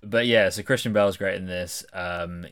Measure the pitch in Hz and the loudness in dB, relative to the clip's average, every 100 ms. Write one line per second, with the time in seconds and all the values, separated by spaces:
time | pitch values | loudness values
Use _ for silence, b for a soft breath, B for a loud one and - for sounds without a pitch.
0 | 104 113 120 117 98 101 104 127 120 104 | -4 0 4 6 4 2 -2 0 2 4
1 | 101 95 98 95 92 90 87 - - 92 | 4 2 -4 -4 -6 -6 -6 -10 -12 -8
2 | 90 87 87 87 85 | -6 -6 -6 -10 -12